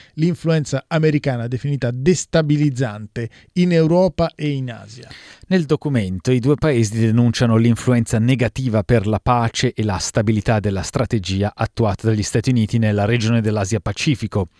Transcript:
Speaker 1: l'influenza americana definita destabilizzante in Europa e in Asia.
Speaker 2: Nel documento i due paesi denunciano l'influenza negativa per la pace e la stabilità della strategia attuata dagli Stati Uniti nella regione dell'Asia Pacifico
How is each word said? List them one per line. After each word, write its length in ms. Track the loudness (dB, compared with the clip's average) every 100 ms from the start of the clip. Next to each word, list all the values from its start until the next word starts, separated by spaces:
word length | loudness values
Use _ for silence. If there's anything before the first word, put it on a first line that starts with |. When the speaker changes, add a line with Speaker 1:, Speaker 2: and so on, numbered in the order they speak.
| -18
Speaker 1:
l'influenza 720 | -2 -2 0 0 0 0 -6 -2
americana 600 | 0 2 2 -2 -4 -4
definita 400 | -6 -4 -4 -4
destabilizzante 1400 | -2 0 0 0 0 2 2 2 0 -4 -6 -10 -8 -10 -12 _ 0
in 180 | 2
Europa 560 | 2 2 2 2 0 -4 -2
e 160 | -4
in 200 | -4 -6
Asia. 380 | -10 -16 -20 -20 -20 -20 -20 -2
Speaker 2:
Nel 180 | -2 2
documento 680 | 0 0 -2 -2 -4 0
i 80 | 2
due 160 | 2 2
paesi 420 | 2 2 2 2
denunciano 600 | 2 4 4 2 2 4
l'influenza 640 | 4 2 2 2 2 0
negativa 640 | 2 2 0 -2 -2 -2
per 220 | 2 0 2
la 140 | -2
pace 520 | 0 0 0 -2 -4
e 100 | -2
la 140 | -4 -4
stabilità 640 | -4 -2 0 0 0 0
della 200 | 0 -4
strategia 720 | -4 -4 -2 -2 -2 -2 -2
attuata 540 | -4 -6 -2 -2 0 0
dagli 160 | 0
Stati 280 | 0 -2 0
Uniti 260 | 0 2 0
nella 260 | 0 2
regione 380 | 0 0 2 0
dell'Asia 380 | 0 -2 -2 -4
Pacifico 680 | -4 -4 -2 -2 -2 -4 -4 _